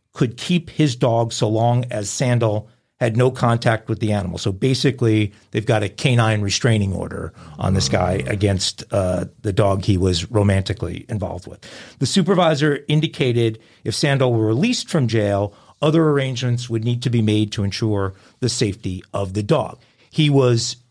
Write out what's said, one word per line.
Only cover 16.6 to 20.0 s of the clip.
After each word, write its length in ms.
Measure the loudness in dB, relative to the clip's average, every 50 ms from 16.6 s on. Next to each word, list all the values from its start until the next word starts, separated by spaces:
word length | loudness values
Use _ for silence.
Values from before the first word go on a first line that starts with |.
| -2 -4
would 160 | -4 -2 -2
need 180 | -2 -2 -2
to 80 | 0 0
be 120 | 2 2
made 300 | 2 2 2 2 0 0
to 100 | -2 -2
ensure 520 | -2 -2 -2 -2 -2 0 0 0 -2 -4 -6 -10 -18 -20 _ _
the 80 | -4 -4
safety 560 | -2 -2 -2 -2 -2 -4 -6 -8 -8 -8 -8 _
of 220 | -6 -6 -6 -4 -4
the 80 | -4
dog. 360 | -2 0 0 0 -2 -4 -10 -16 _ _ _ _